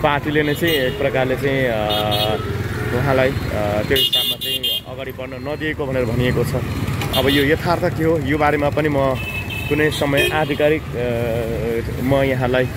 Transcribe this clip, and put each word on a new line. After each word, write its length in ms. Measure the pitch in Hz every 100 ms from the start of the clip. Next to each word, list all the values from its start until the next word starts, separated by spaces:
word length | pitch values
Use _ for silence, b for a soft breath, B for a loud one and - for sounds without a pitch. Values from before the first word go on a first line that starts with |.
पार्टीले 400 | 151 147 147 151
नै 100 | 147
चाहिँ 220 | 143 170 156
एक 240 | 127 139
प्रकारले 360 | 139 131 131 127
चाहिँ, 320 | 139 135 131
अ, 140 | 110 107 107 107 104 107 107 - - - - - 120
उहाँलाई, 340 | 139 131 131
अ, 20 | 139 - 107 104 104 110
त्यो 100 | 135
हिसाबमा 380 | - 156 - -
चाहिँ 500 | - 135 127 - -
अगाडि 240 | 127 135
बढ्न 360 | 127 131 131 131
नदिएको 380 | 151 156 151 143
भनेर 200 | 127 123
भनिएको 380 | 113 123 -
छ। 120 | 120 123 - - - - - -
अब 120 | 131
यो 140 | 143
यथार्थ 540 | 139 156 175 170 180 151
के 60 |
हो, 140 | 160 165
यो 200 | 131 151
बारेमा 320 | 147 147 147
पनि 200 | 147 151
म 260 | 143 135 127 - - - - -
कुनै 220 | 147 151
समय 380 | 143 147 139 147
आधिकारिक, 500 | 151 156 143 147 156
अ, 1200 | - 117 123 117 120 113 113 113 113 117 113 -
म 100 | 123
यहाँलाई 560 | 139 135 131 127 127 127